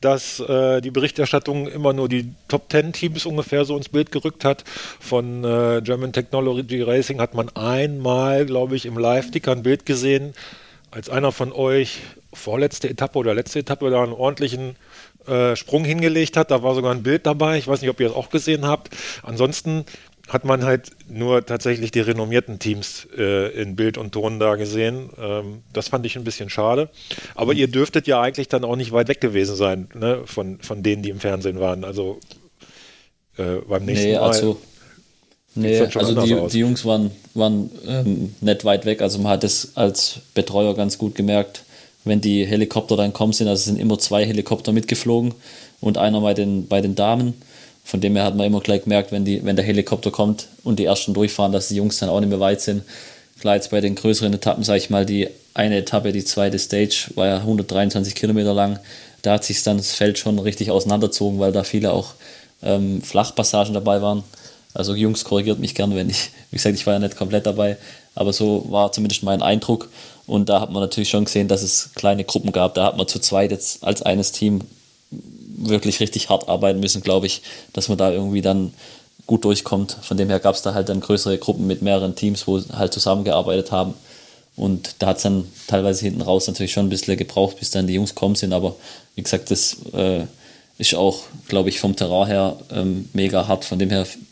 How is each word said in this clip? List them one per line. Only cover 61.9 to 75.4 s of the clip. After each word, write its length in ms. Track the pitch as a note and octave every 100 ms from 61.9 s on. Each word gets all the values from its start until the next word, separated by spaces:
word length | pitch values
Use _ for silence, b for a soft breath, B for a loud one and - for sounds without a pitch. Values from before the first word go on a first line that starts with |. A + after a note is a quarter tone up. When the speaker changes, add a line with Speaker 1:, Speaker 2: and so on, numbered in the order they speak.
Speaker 2:
auch, 220 | F2+ F2+ - B B B B
ähm, 400 | G2 G2+ G2 F#2+
Flachpassagen 720 | - G2 A2 - A2 G#2 G2+ G#2
dabei 260 | G#2 G2+
waren. 220 | G2+ G#2 G2+ B B B B
Also 220 | - F#2+ G2+
Jungs, 280 | G#2+ G#2+
korrigiert 360 | - G2+ G#2 G#2
mich 160 | G#2+ -
gern, 200 | G2+ G2
wenn 140 | F#2+
ich, 220 | F#2+ - B B
wie 60 | -
gesagt, 200 | - G2+
ich 120 | -
war 60 |
ja 60 | G2+
nicht 180 | G2+ -
komplett 280 | F#2+ G#2 G2+
dabei, 320 | G#2 G#2 G2+ B B B -
aber 180 | G2+
so 320 | G2 G#2+ G#2 -
war 220 | G2+ G2+
zumindest 280 | G#2 G#2+ F#2+
mein 220 | G2 G2
Eindruck. 460 | D2 G#2 - A2+ - B B B -
Und 240 | G#2 G2+
da 100 | G2
hat 120 | A2
man 100 | F#2+
natürlich 280 | G2 - G#2
schon 160 | G#2 G#2
gesehen, 220 | G#2 G2
dass 140 | G2
es 300 | G2+ - -
kleine 300 | - G2+ G2+
Gruppen 280 | F#2+ - G2+
gab. 220 | F2+ F#2
Da 120 | - F#2+
hat 120 | -
man 100 | F#2+
zu 120 | F#2+
zweit 320 | - G2 G2+
jetzt 320 | G2 - -
als 180 | - G#2
eines 300 | - F#2+ G2
Team 300 | - G#2+ G2+ - - _ _ _ - - -